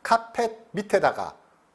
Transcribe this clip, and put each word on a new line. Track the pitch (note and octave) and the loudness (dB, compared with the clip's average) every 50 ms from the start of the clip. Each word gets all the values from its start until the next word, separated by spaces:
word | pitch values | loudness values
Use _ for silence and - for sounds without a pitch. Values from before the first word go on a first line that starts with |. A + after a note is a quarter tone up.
| _ | _
카펫 | - A#3 A3+ A#3 - - - A#3+ A3+ A3 - - _ _ | 0 0 0 0 -4 -4 -4 -4 -4 -4 -8 -20 _ _
밑에다가 | E3+ G#3 G3+ - G3 - C3+ A#2 - F#2+ D#2+ - _ _ _ _ _ _ _ _ | -10 -6 0 0 2 2 2 0 0 -8 -10 -10 _ _ _ _ _ _ _ _